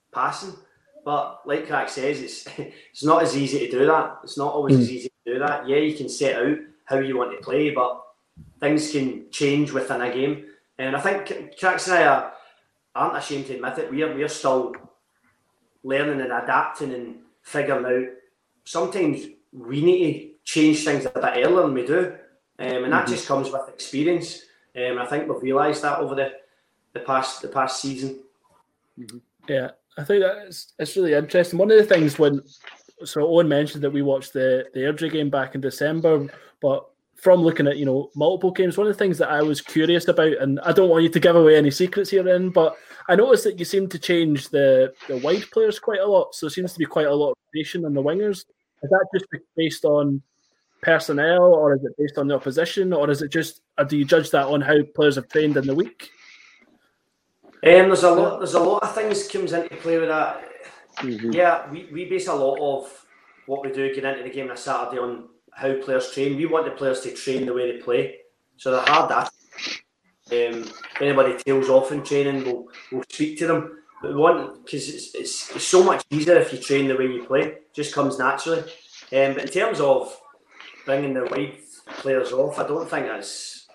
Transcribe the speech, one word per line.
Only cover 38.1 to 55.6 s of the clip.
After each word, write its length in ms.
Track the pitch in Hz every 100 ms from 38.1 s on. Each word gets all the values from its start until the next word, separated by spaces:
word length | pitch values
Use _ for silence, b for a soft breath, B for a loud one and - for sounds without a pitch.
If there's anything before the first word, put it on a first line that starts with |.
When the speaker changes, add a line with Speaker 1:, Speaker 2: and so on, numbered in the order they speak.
Speaker 2:
multiple 360 | 143 151 185 185
games, 240 | 180 180 196
one 80 | 208
of 60 |
the 60 | 202
things 200 | 202 151
that 120 | 139
I 120 | 147
was 180 | 156 143
curious 460 | - 160 160 170 170
about, 260 | 170 156 147
and 220 | 139 139
I 120 | 170
don't 160 | 165 180
want 120 | 165
you 60 | 165
to 120 | 165
give 140 | 180 170
away 200 | 156 156
any 140 | 143
secrets 400 | 135 180 202 185
here, 160 | 196 180
Ian, 220 | 180 185
but 260 | 175 160 - B B B
I 80 | 185
noticed 280 | 247 480
that 140 | 214 180
you 60 |
seem 240 | 170 196 190
to 100 | 175
change 520 | - 175 160 143 -
the, 440 | 143 139 131 131 - -
the 80 | 131
wide 260 | 143 196 -
players 280 | 220 220 208
quite 220 | - 202
a 60 | 202
lot. 280 | 190 -
So 120 | - 156
there 40 |
seems 220 | 185 180
to 40 | 170
be 60 | 151
quite 200 | 165 151
a 60 |
lot 160 | 143 143
of 40 | 120 _
rotation 320 | 156 151 180
on 80 | 160
the 80 | 139
wingers. 420 | 143 180 208 190 - _ _ _
Is 60 | 143
that 160 | 190 185
just 140 | 185 - 147 - -
based 280 | 165 -
on 380 | 156 147 143 139 - _ _ _ _ _
personnel, 600 | - 165 - 143 156 180 180
or 220 | 165 151
is 100 | 139
it 80 | 135 120
based 180 | 147 151
on 120 | 139
the 60 | 135
opposition, 560 | 139 127 175 208 185
or 160 | 165 147
is 100 | 139
it 100 | 147
just, 300 | 165 156 - _ -
or 60 |
do 140 | 139 147
you 60 | 139
judge 240 | 165 160
that 160 | 147 139
on 140 | 147
how 140 | 139 151 147
players 220 | - 151 135
have 120 | 123
trained 280 | 156 151
in 80 | 143